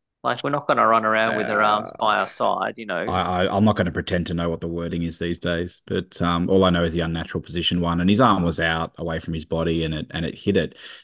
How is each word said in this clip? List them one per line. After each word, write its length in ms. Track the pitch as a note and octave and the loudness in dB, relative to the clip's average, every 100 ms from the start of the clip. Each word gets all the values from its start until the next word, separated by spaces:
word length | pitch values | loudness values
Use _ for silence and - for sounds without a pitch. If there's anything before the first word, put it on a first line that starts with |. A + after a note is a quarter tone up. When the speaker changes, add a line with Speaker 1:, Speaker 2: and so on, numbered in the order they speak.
| _ _ | _ _
Speaker 1:
Like, 200 | B2+ B2 | -4 -2
we're 60 | C#3+ | -2
not 160 | C#3+ - | -2 0
gonna 200 | C3 A2 | 4 6
run 180 | A2+ A2 | 4 4
around 300 | A2 A2+ A2+ | 2 2 0
with 140 | G#2+ | -2
our 120 | G#2+ | 0
arms 300 | G#2+ G#2+ - | 2 2 -2
Speaker 2:
Uh, 80 | - | -2
Speaker 1:
by 180 | G#2+ G2+ | 0 0
our 80 | G2 | -2
side, 480 | - G#2+ F#2+ G2+ A#2 | -2 -2 0 -4 -6
you 80 | G#2+ | -6
know? 220 | F2+ F2 | -4 -2
Speaker 2:
I, 380 | F#2 F2 F2+ F#2+ | -2 0 0 0
I, 100 | G2 | 4
I'm 60 | |
not 120 | G#2+ G#2 | 4 4
gonna 160 | F2 | 0
pretend 340 | F#2 E2+ F2 E2 | -2 -2 -2 -2
to 60 | |
know 160 | E2+ E2+ | -2 -2
what 120 | E2 | -4
the 60 | E2+ | -6
wording 360 | E2+ E2+ E2+ | -6 -4 -4
is 160 | E2+ - | -4 -4
these 180 | F2 E2+ | -6 -4
days, 440 | F2+ E2+ F2 - - | -2 -2 -4 -10 -6
but, 340 | F#2 F2+ - | -6 -6 -4
um, 260 | F2 E2+ F2 | 0 0 2
all 140 | F#2+ F#2 | 4 6
I 60 | |
know 120 | F2 | 4
is 100 | E2+ | 2
the 80 | E2 | 0
unnatural 400 | E2 E2 E2 E2+ | -2 -4 -4 -8
position 360 | - F2 E2 F2+ | -6 -4 -2 0
one, 220 | E2+ E2+ | 0 2
and 80 | F2+ | 4
his 100 | G#2 | 6
arm 220 | B2 G2 | 6 4
was 160 | E2+ E2 | 2 0
out 340 | E2 E2 E2 - | 0 0 -4 -6
away 220 | E2+ D#2+ | -6 -6
from 160 | - D#2+ | -6 -8
his 100 | D#2 | -4
body, 380 | E2 E2 E2 | -2 0 0
and 100 | D#2+ | -2
it, 140 | D#2 - | -4 -6
and 140 | E2 E2 | -6 -6
it 100 | - | -4
hit 220 | - G2 | 0 0
it. 180 | D2+ - - - | 0 -6 -20 -20